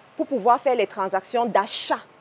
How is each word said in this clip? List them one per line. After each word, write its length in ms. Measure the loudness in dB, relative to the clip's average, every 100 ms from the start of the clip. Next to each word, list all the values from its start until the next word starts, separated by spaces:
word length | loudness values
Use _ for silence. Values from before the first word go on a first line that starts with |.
| -10 -8
pour 120 | -4
pouvoir 320 | 0 4 4
faire 160 | 4 2
les 120 | 0
transactions 580 | -2 -2 -4 -2 -2 2
d'achat 540 | 2 0 -4 -4 -4 -6 _